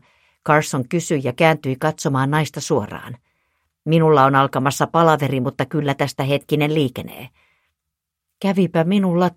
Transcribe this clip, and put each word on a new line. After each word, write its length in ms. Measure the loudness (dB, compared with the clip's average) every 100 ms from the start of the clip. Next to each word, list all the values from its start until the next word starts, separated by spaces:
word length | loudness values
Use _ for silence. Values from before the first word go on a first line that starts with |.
| _ _ _ _ 2
Carson 420 | 2 2 -4 -4
kysyi 320 | -4 -2 -4
ja 80 | -4
kääntyi 440 | 2 2 2 -2 -4
katsomaan 540 | -4 -4 -4 -2 0
naista 300 | 0 -2 -6
suoraan. 560 | -2 -2 -2 -12 -16 -18 _ _ _ _ _ _
"Minulla 400 | 0 2 4 6
on 100 | 4
alkamassa 520 | 4 0 0 -2 -2 -2
palaveri, 540 | 2 2 2 0 -2
mutta 260 | -4 -6 -6
kyllä 280 | -4 -4
tästä 280 | -2 -4 -4
hetkinen 520 | -2 -2 -2 -2 0
liikenee." 540 | 0 -2 -4 -14 -16 -20 _ _ _ _ _ _ _ _ _ _ _
"Kävipä 440 | -2 0 0 2
minulla 460 | 2 2 2 2 0